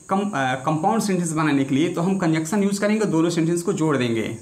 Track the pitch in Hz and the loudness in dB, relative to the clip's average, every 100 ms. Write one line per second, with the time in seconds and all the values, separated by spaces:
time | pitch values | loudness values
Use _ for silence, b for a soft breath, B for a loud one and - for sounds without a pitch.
0 | - 196 - 139 131 135 156 156 190 220 | -4 -2 -2 -2 -2 -2 -2 -2 0 0
1 | 196 180 170 156 151 139 135 139 170 170 | 0 0 -2 0 0 0 2 0 0 0
2 | 175 190 165 160 160 208 202 196 208 214 | 0 0 2 0 0 0 0 0 0 2
3 | 196 160 170 165 160 170 175 151 156 135 | 2 2 2 2 0 0 -2 0 0 2
4 | 123 113 104 104 | 0 -2 -4 -6